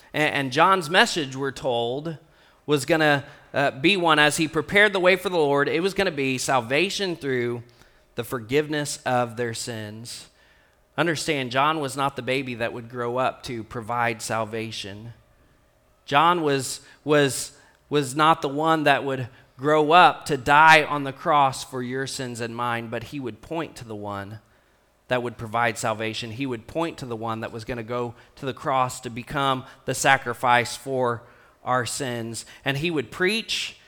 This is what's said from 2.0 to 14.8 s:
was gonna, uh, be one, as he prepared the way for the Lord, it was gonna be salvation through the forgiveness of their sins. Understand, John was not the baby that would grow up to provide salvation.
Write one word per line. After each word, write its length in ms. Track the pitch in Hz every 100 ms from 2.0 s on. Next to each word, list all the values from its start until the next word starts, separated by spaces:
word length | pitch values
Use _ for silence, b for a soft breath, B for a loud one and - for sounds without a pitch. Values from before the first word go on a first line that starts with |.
| 165 156 b b b b
was 220 | - 147 147
gonna, 380 | 165 156 143 B B B
uh, 200 | - 139
be 240 | 123 165 196
one, 240 | 170 151
as 160 | 151 156
he 100 | 151
prepared 460 | 160 147 202 208
the 80 | 190
way 160 | 180 190
for 120 | 196
the 80 | 180
Lord, 320 | 147 143 143
it 140 | 151
was 100 | 190
gonna 200 | 180 190
be 260 | 143 135 127
salvation 760 | - 131 117 143 196 196 190 165
through 480 | 143 127 120 120 120 b b b b
the 80 | -
forgiveness 760 | 113 131 107 143 147 151 147 -
of 320 | 123 127 120 113
their 160 | 120
sins. 760 | 113 - 110 107 110 120 - - b b b b b _ -
Understand, 540 | 165 147 - 147 127
John 300 | 131 147 160
was 160 | 139 123
not 180 | 139
the 80 | -
baby 320 | 123 135 127
that 180 | 113 113
would 160 | 110 117
grow 280 | 123 120 123
up 240 | 127 -
to 220 | - 120
provide 580 | 107 123 107 120 117 113
salvation. 880 | - 113 107 113 113 107